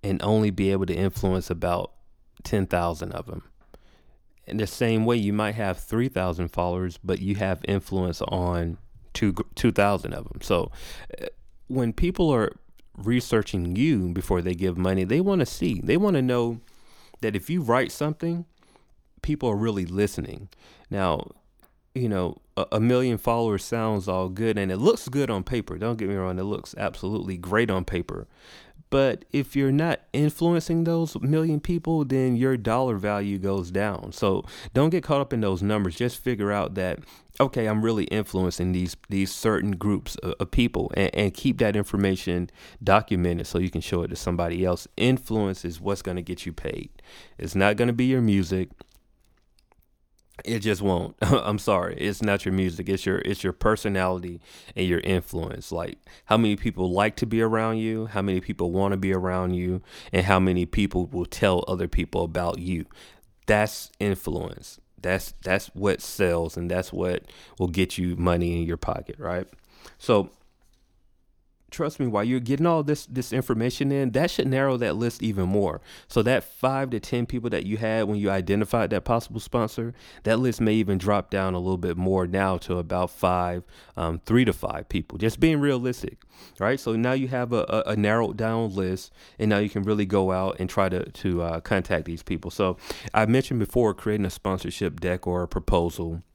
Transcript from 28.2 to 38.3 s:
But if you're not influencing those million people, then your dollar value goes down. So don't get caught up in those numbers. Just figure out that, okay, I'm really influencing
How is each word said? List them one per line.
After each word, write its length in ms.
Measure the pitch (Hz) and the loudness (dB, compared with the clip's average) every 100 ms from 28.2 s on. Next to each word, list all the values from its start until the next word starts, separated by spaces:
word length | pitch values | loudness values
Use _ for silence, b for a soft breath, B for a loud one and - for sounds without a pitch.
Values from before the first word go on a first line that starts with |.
| - B B B B B - | -12 B B B B B 0
But 360 | 135 135 104 - | 2 4 0 -4
if 200 | 143 139 | -2 0
you're 200 | 143 135 | 0 2
not 260 | 139 165 - _ | 4 2 -2 _
influencing 720 | - 151 - 170 170 165 165 165 | 2 2 2 2 2 2 0 2
those 340 | 165 165 - | 0 -2 -2
million 400 | 135 156 160 151 | 0 2 2 0
people, 460 | - 170 165 160 139 | 0 -2 0 0 2
then 320 | 135 131 120 | 2 2 4
your 180 | 131 127 | 2 2
dollar 400 | 110 120 131 104 | 2 2 2 0
value 420 | 104 104 101 98 | 0 0 -2 -2
goes 320 | 98 98 87 | 0 -2 -2
down. 440 | 92 104 95 - | -2 -2 -4 -10
So 320 | - 104 95 - B B | 0 2 2 -2 B B
don't 180 | 127 156 | 2 4
get 120 | 170 | 2
caught 160 | - 143 | 0 0
up 140 | 135 | 2
in 80 | 120 | 0
those 200 | 104 92 | 0 2
numbers. 360 | 101 107 92 82 | 0 2 0 0
Just 260 | 120 - | -4 -2
figure 300 | 131 113 101 | -4 -2 0
out 220 | 104 87 98 | 0 -2 -2
that, 240 | 92 73 - B B - | -4 -4 -10 B B 2
okay, 280 | 135 127 110 | 2 4 2
I'm 180 | 107 | 2
really 220 | 113 110 - | 2 2 0
influencing 680 | 107 98 | 0 -2